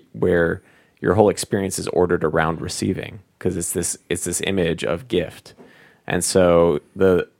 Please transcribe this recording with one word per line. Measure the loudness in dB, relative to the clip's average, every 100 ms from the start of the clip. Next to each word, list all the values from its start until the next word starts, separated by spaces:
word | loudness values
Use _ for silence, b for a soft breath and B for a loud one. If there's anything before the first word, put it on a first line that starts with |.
| -8
where | -4 0 2 2 -2 b b b b
your | 0
whole | 4 4
experience | 2 -2 -2 -2 -4
is | -4
ordered | 0 2 2
around | 0 0 0 -2
receiving, | -6 -6 -4 -4 -8 -14 _ _
'cause | -6 -4
it's | -6
this, | -4 -6 -6 -6
it's | -6
this | -4 -6
image | -4 0 0 -2
of | -4 -6 -4
gift. | -4 -4 -8 -20 -20 B B B B B
And | -4
so | 0 2 4 6 4 2 -4
the, | 0 2 2 0 _